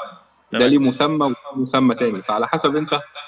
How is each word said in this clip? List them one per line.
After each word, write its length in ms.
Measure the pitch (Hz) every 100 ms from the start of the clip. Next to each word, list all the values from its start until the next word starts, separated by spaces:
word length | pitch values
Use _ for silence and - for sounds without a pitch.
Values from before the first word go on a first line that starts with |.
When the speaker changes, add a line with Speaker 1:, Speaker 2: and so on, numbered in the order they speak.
| - - _ _ _
Speaker 1:
ده 60 | 110
Speaker 2:
تمام. 120 | 127
Speaker 1:
ليه 80 | 143
مسمى 480 | 135 123 147 156 143
وده 100 | 120 - 135
مسمى 380 | 127 135 127
تاني، 280 | 117 120 98
فعلى 260 | - 107 117
حسب 280 | 160 151 147
أنت 240 | 156 143 - -